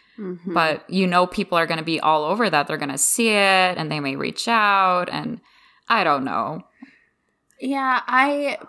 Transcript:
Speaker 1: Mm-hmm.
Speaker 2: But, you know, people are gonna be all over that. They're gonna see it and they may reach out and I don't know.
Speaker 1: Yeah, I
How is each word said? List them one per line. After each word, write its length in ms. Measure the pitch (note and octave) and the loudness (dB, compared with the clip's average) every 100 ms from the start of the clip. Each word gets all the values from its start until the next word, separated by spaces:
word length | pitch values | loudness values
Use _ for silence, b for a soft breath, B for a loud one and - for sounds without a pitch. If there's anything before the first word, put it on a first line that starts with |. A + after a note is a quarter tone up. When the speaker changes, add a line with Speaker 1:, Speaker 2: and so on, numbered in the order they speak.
| b - | b -14
Speaker 1:
Mm-hmm. 340 | F#3+ F3+ F3+ | -12 -10 -4
Speaker 2:
But, 340 | E3+ D#3+ D3 - | 0 0 -2 -2
you 180 | F#3 F#3 | 0 2
know, 180 | F3+ | 2
people 320 | F3+ G#3+ F#3+ E3+ | 2 -2 -2 0
are 80 | |
gonna 160 | D#3+ E3 | 0 -2
be 160 | D#3+ D#3+ | -2 0
all 240 | - D#3 | 2 2
over 260 | D3+ G#3 A3 | 0 0 2
that. 180 | D3+ C#3+ | 0 -2
They're 100 | D3+ | -4
gonna 200 | C#3+ C3+ | -6 -2
see 320 | - - A3+ | 0 2 2
it 480 | G#3 G3 F#3+ F3+ F3 | 4 4 6 4 0
and 140 | D#3 | -4
they 80 | D3+ | -4
may 160 | C#3 | -4
reach 320 | C#3 - - - | -4 -6 -4 -2
out 640 | A#3 G#3 G3 F#3+ F3+ F3 | 0 2 2 2 0 -2
and 280 | D3 D3+ D#3 b b b b - | -6 -6 -10 b b b b -2
I 140 | - | 0
don't 200 | E3 C#3+ | 2 0
know. 380 | C3 F2 G2+ D#3+ - B B B B B _ _ _ _ | 0 -2 -4 -6 -14 B B B B B _ _ _ _
Speaker 1:
Yeah, 420 | C4 C#4 C4 B3 - | -6 -4 -2 -2 0
I 500 | B3+ C#4 C#4+ C#4+ - | 2 2 0 -2 -6